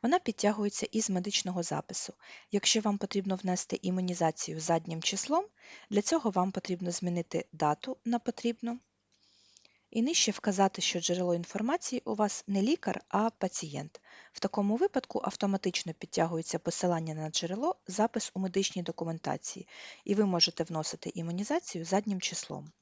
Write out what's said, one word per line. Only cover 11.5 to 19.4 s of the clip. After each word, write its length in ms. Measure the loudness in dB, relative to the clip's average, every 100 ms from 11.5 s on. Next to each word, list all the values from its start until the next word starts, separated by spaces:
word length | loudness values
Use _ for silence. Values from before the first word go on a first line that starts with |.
| -2 0 0 -2 -6
у 100 | -4
вас 300 | 0 0 0 -2
не 160 | 2
лікар, 380 | 2 2 0 -4 -2
а 220 | 2 2
пацієнт. 720 | 0 -4 -2 -8 -8 -10 -12 -20 -20 -20
В 80 | -6
такому 360 | -4 0 2 4
випадку 440 | 2 2 -2 -4
автоматично 680 | -4 -2 0 2 0 -2 -4
підтягується 640 | -8 -6 0 0 0 -2 -4
посилання 560 | -2 0 2 0 -2
на 160 | -6 -4
джерело, 460 | -2 -2 -2 -2 -2 -6
запис 440 | 2 2 2 -4
у 60 | -2
медичній 420 | 0 2 0 -2
документації, 840 | -6 -4 -4 -4 -4 -4